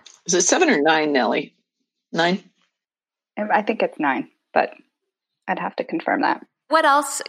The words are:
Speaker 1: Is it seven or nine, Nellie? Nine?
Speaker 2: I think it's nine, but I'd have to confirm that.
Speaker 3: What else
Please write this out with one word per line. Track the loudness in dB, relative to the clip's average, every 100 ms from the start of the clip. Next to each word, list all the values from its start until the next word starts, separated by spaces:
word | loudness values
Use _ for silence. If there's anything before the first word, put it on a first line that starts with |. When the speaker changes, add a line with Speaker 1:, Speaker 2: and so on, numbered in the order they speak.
| -20 _ -2
Speaker 1:
Is |
it | 0
seven | 2 2 4
or | 4
nine, | 2 2 2
Nellie? | 0 0 -2 -6 _ _ _ _ _ _
Nine? | -2 0 0 -6 _ _ _ _ _ _ _ _ -8
Speaker 2:
I | -2 0
think | 0 -2
it's | -2 -2
nine, | -2 -2 -6 _ _
but | 0 0 -4 _ _ _ _ _ _ -8
I'd | -6
have | -6 -8
to |
confirm | -8 -6 -4 -2
that. | -2 -2 -8 _ -2
Speaker 3:
What | 0
else | 4 2 0 -8